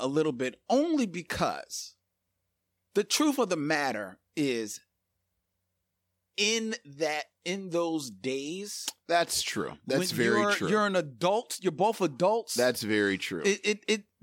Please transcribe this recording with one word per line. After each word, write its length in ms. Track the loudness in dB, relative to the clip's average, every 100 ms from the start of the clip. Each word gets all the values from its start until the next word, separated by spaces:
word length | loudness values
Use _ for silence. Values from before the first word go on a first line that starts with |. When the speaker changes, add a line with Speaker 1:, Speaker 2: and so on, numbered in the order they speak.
Speaker 1:
a 60 | 0
little 260 | 2 0
bit, 260 | 0 -4 -4 0
only 340 | 2 2 2 0
because 880 | -4 -6 -2 -2 -4 -10 -12 -14 -20 _ _ _ _ _ _ _ _ _
the 100 | -4
truth 340 | 0 2 2 2
of 120 | 0
the 60 | 0
matter 640 | 0 0 0 -2 -6 -12 _ -2
is, 440 | 0 0 -4 -10 _ _ _ _ _ _ _ _ _ _ _ _ _ _ _ 0
in 380 | 2 2 -2 -6 -10 -4
that, 260 | -2 -2 -6 _
in 260 | -6 -6 -2
those 400 | -2 0 -2 -6
days, 760 | -8 -4 -4 -6 -8 -10 -10 -12 -10 0
Speaker 2:
That's 360 | 0 0 -2
true. 300 | -4 -4 -6 -8 -2
That's 240 | 0 0
Speaker 1:
when 40 | 0
Speaker 2:
very 240 | 2 4
Speaker 1:
you're, 120 | 2
Speaker 2:
true. 160 | 2 2
Speaker 1:
you're 160 | 2 2
an 100 | 0
adult. 600 | -2 -2 0 0 -2 -4
You're 120 | -2
both 280 | 2 2 2
adults. 540 | 0 2 2 2 0
Speaker 2:
That's 280 | 2 2 2
very 360 | 2 4 4 2
true. 240 | -2 -2
Speaker 1:
It, 160 | 0 0
it, 200 | 0 -2 0
it, 160 | -2 -4 _